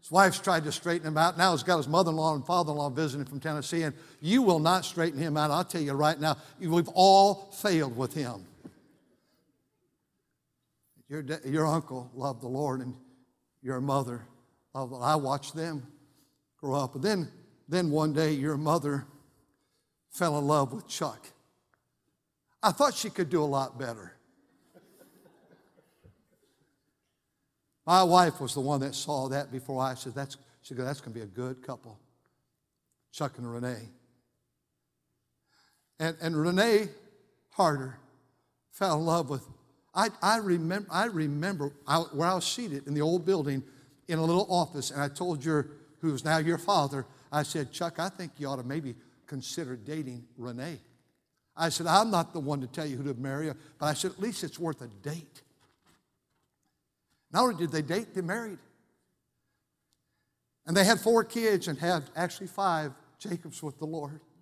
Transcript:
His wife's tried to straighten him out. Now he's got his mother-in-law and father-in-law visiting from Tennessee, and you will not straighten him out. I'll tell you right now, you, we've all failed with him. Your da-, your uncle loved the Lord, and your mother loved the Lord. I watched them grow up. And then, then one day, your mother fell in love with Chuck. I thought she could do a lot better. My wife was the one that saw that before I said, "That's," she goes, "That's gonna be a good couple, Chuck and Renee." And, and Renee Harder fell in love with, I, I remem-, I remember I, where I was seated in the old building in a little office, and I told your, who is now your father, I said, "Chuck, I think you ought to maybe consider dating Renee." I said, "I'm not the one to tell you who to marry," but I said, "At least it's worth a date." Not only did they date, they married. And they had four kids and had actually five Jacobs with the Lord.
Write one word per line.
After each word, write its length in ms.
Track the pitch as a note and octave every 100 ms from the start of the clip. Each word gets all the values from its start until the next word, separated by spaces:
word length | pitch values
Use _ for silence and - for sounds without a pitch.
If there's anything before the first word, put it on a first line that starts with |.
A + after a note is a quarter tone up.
His 100 | -
wife's 280 | E3 G3 -
tried 260 | - E3+
to 80 | D3+
straighten 360 | C#3+ F3 E3+ D#3
him 80 | D#3
out. 220 | E3 E3+
Now 140 | F#3
he's 100 | E3
got 160 | A#2 F3
his 100 | C3+
mother-in-law 460 | E3 F3+ D#3+ D#3
and 100 | D3+
father-in-law 460 | - F3 E3 D3 C#3+
visiting 340 | C3 D#3 C3+
from 160 | C3+ C#3+
Tennessee, 420 | D#3+ D3+ - E3+
and 120 | D#3+ C#3 - -
you 220 | D3+ A#3
will 160 | A#3+ E3
not 260 | D#3 F#3
straighten 340 | - - E3 C#3
him 200 | D#3+ D3
out. 120 | D3+
I'll 140 | D3
tell 160 | F#3 F3
you 140 | D3
right 260 | C#3 D3+ D#3
now, 160 | D#3 D#3+ - -
you, 100 | F3+
we've 180 | E3+ D#3+
all 640 | - F#3+ G3 G3 G3 -
failed 440 | - G#3 E3+ C#3 A#2
with 160 | C3
him. 320 | D#3+ C3 G#2+ F#2+ - - _ _ _ _ _ _ _ _ _ _ _ _ _ _ _ _ _ _ _ _ _ _ _ _
Your 140 | D3
da-, 160 | C3+ D#3 C3+
your 200 | D3+ D#3
uncle 440 | D#3+ D#3 C3 B2
loved 280 | B2+ C#3 A#2+
the 60 | B2
Lord, 340 | B2+ D3 C3
and 120 | B2+ B2+ - _ _ _ _ _
your 180 | B2+ C3
mother 460 | C#3 C#3 B2+ A#2+ G#2+ _ _ _ _
loved 180 | C3+ C3
the 40 | B2+
Lord. 120 | B2
I 80 | D#3
watched 380 | C3+ C#3 C#3+
them 320 | D#3+ E3 D3+ B2 - _ _ _ _ _ _
grow 160 | C#3+
up. 200 | C#3 C3
And 80 | C#3
then, 260 | E3+ G#3 D#3+ - - _ -
then 240 | E3+ F3
one 220 | D3 D#3
day, 200 | D3 D#3+
your 260 | D3 C#3+ C#3+
mother 480 | D#3 E3+ D3 C#3 - - _ _ _ _ _ _ _ _ _
fell 280 | - F3 D3
in 80 | C#3+
love 280 | D3+ C#3
with 120 | C#3 -
Chuck. 400 | - D#3 G#2+ - _ _ _ _ _ _ _ _ _ _ _ _ _
I 100 | G#3
thought 220 | D#3+ C#4
she 160 | - A3
could 180 | - E3+
do 140 | E3+
a 20 |
lot 340 | D3+ C#3 C3 B2
better. 340 | B2+ A2+ F2+ - _ _ _ _ _ - _ _ - _ - _ _ _ _ _ _ _ - _ _ _ _ _ _ _ _ _ _ _ _ _ _ _ _ _ -
My 160 | F3+
wife 380 | F#3 F3+ F3 -
was 140 | C3
the 60 | C#3+
one 200 | C3+ C#3+
that 140 | C3+
saw 340 | - - D3 C3
that 240 | C3+ C#3
before 300 | B2+ B2 C3+
I 100 | C3
said, 220 | B2+ C3
"That's," 240 | B2+ C#3 - _ _
she 120 | -
goes, 120 | B2 B2+
"That's 160 | C#3+
gonna 100 | -
be 80 | A2+
a 60 | G#2+
good 360 | G2 B2+ B2+
couple, 380 | B2+ B2 A#2+ G#2 _ _ _ _ _ _ _ _ _ _ _
Chuck 240 | - C#3+ -
and 160 | A#2+
Renee." 380 | A#2 B2 A#2+ A2 - _ _ _ _ _ _ _ _ _ _ _ _ _ _ _ _ _ _ _ _
And, 180 | D#3+ D#3+
and 120 | E3
Renee 540 | D#3+ D#3+ F3+ A3+ G#3+ G#3 - - _ _ _ _
Harder 480 | - F3+ C#3+ C3 B2+ - _ _ _ _ _ _
fell 280 | - G3 D3+
in 60 |
love 240 | E3 E3+ C#3
with, 180 | C#3 - - _ _ _
I, 140 | - G#3+ -
I 160 | F#3 A3+
remem-, 480 | G3+ E3+ D#3+ F#3+ G3
I 140 | E3+
remember 680 | A3+ F#3 D#3 D3 F3 F#3+ C#3+ C#3+ -
I, 120 | D3+
where 280 | E3 D3 E3+
I 80 |
was 120 | F#3 F3
seated 400 | - A#3 C#3 C#3
in 80 |
the 80 | D3
old 240 | D3+ F3+ E3
building 360 | F#3+ C#3+ C3+ C3 - - _ -
in 100 | D#3+
a 60 |
little 220 | D#3+ E3+ G#3
office, 420 | F3+ D#3 D3 B2
and 120 | C#3+
I 60 | C#3+
told 360 | C#3+ F3+ D#3
your, 240 | C#3+ D3+ C#3+ - - _
who 160 | D#3+
is 100 | C3+
now 140 | C3 D#3+
your 180 | D#3 E3+
father, 480 | F3 G3 C#3 C#3 B2 - _
I 120 | D3
said, 280 | D3 D#3+ C#3+
"Chuck, 280 | - E3+ D#3+
I 100 | F3
think 240 | F#3+ E3+ -
you 100 | C#3+
ought 80 | C3+
to 60 |
maybe 320 | B2 C#3+ C#3 A2+ _ _ _
consider 500 | C#3 B2+ - D3 B2+
dating 480 | G#2+ D#3 C3+ B2 A#2+ -
Renee." 420 | A#2+ A#2+ D3 C#3 _ _ _ _ _ _ _
I 140 | - E3
said, 180 | - E3+
"I'm 240 | F3 A3+
not 220 | F#3+ D#3+
the 80 | E3+
one 220 | C#3 D3
to 40 | B2+
tell 200 | D3+ D#3
you 100 | B2+
who 160 | C#3
to 80 | A#2+
marry," 320 | C3+ C#3 D#3 D3 - _
but 80 | D3+
I 60 |
said, 200 | D3 F#3
"At 80 | -
least 220 | G#3 G3
it's 160 | E3+ -
worth 220 | E3 D3+
a 80 | A#2+
date." 540 | G2+ A#2+ D#3+ D#3+ - _ _ _ _ _ _ _ _ _ _ _ _ _ _ _ _ _ _ _
Not 120 | F#3
only 140 | B3 F#3
did 160 | E3
they 100 | D#3+
date, 320 | D3 F3 -
they 60 | F#3
married. 380 | F3 G#3 A3+ F#3 _ _ _ _ _ _ _ _ _ _ _ _ _ _ _ _ _ _ _ _ D3+
And 100 | F3
they 80 |
had 160 | F#3+ A3+
four 240 | - A#3
kids 420 | A3 A#3 A3+ G3 F3+
and 100 | C3+
had 280 | E3+ F3 C3+
actually 320 | - F3+ - F#3+
five 460 | - G3 E3 D3+ B2+ _ _
Jacobs 420 | G#3 F3 E3+ B2
with 160 | D#3 C3+
the 60 | D#3
Lord. 340 | D#3+ D3 D3+ _ _